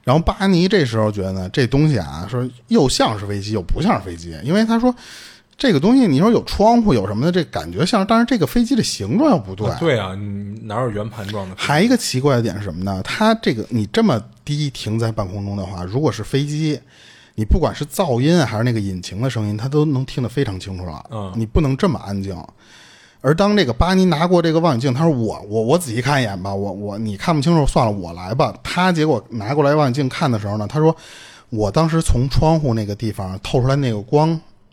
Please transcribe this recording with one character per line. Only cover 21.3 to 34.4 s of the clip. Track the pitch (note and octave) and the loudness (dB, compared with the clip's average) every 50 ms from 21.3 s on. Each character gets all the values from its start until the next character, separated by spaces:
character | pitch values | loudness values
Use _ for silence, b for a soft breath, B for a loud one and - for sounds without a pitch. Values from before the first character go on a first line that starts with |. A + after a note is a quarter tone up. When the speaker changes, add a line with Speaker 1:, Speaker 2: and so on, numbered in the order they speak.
| F#2 | -6
Speaker 1:
你 | A2+ A2+ | -6 -4
不 | G#2+ - C3+ | 0 0 0
能 | C#3+ C3+ C3+ | 0 0 0
这 | C3 - | 0 0
么 | E3 A#2+ F#2+ - | 0 0 -2 -6
安 | G#2 G2+ G2 | -6 -6 -6
静。 | F#2+ G2 F#2 E2 - - - B B B B B B B B B B B B B | -6 -6 -8 -10 -14 -18 -20 B B B B B B B B B B B B B
而 | - C3 D#3 | 0 0 2
当 | E3 G3 G#3 G#3 | 4 4 4 4
这 | G#3 E3+ | 4 2
个 | A#2+ A#2 | 2 2
巴 | - E3+ F3 F#3+ | 2 2 4 4
尼 | F#3+ F#3 | 4 4
拿 | F#3 E3 C#3+ E3+ | 4 4 2 2
过 | F3+ F3+ F3 | 4 4 4
这 | E3 E3 D#3 | 4 4 2
个 | E3 | 4
望 | E3 F3 - | 2 2 2
远 | A2+ | 2
镜， | C3 C#3 B2 | 0 0 0
他 | C3+ E3 | 2 2
说 | E3+ D3 | 2 2
：“我， | B2 A2+ G#2 E2+ - G2 G#2 | 2 0 -2 -4 -6 -8 -4
我， | G#2 A2+ A2 | -2 0 2
我 | A#2 D3+ | 2 2
仔 | F3+ F3 B2+ | 2 2 -2
细 | G#2+ A#2+ | -4 -2
看 | A#2 C3 D3 C3+ | 0 0 2 2
一 | B2 | 0
眼 | G#2 G2 F#2 F#2 | 0 -4 -6 -6
吧， | G2 G2 | -4 -4
我， | G2 G2+ G2+ | -4 -4 -4
我， | F#2 G2 G#2 G2+ G2 | -6 -6 -8 -8 -6
你 | G#2 A2+ G#2+ G2+ | -6 -6 -6 -6
看 | F#2+ - - E3 | -4 -2 0 0
不 | D3 | 2
清 | B2+ E3 E3+ | 2 4 4
楚 | D#3+ C#3 | 4 4
算 | - - F3+ B2+ | 4 2 2 2
了， | A2 | 2
我 | G#2 G2+ F2+ E2 E2+ | 0 -2 -8 -10 -12
来 | F2 F2+ - - | -10 -8 -6 0
吧。” | C#3 D3+ A2+ F#2+ - | 0 0 -2 -2 -8
他 | - - - F3 F3+ F#3 | -10 -6 -2 0 2 2
结 | F3 D#3+ D3+ | 2 2 2
果 | D#3 C#3 G#2+ - - | 2 0 -2 -2 -6
拿 | A#2 A#2 G2 A2 C#3+ | -10 -8 -4 -2 0
过 | D3+ C#3+ | 2 2
来 | C#3 D3 | 4 4
望 | D#3 D3 | 4 2
远 | C3 | 2
镜 | A#2+ D3+ C#3 | 0 0 -2
看 | B2+ - - E3+ C3+ | -2 -2 -2 0 0
的 | A#2 G#2 | 0 0
时 | G2+ | -2
候 | G2+ G2+ | -4 -4
呢， | A2 G#2 | -4 -4
他 | G2+ B2 | -4 -2
说 | D3+ D#3 D#3+ D#3 B B B B B B B B B B B | 2 2 2 2 B B B B B B B B B B B
：“我 | A#2+ G#2+ G#2+ G2 | -4 -2 -2 0
当 | F#2+ D#3 E3 D#3+ | 2 2 2 2
时 | D#3+ D#3+ | 2 0
从 | D#3+ - - A#2+ B2 A#2+ | 2 2 2 2 2 2
窗 | - - E3 D#3 E3 D#3+ | 2 2 4 4 4 2
户 | D3+ C3 A2+ | 2 0 0
那 | A2+ G#2+ | -2 -2
个 | G2+ G#2 | -4 -6
地 | G2+ A#2 A2 | -4 -4 -6
方 | G2+ - G2 F#2 F#2 F#2+ | -4 -6 -8 -8 -8 -10
透 | - - - C3+ | -8 -2 0 0
出 | A#2+ | 2
来 | C3 C3+ | 2 2
那 | C#3+ C#3+ B2 | 0 0 -2
个 | A2 G#2 | -2 -4
光， | G2 - D3 D3 D#3 D#3+ E3 D#3 | -4 0 2 2 2 2 0 -4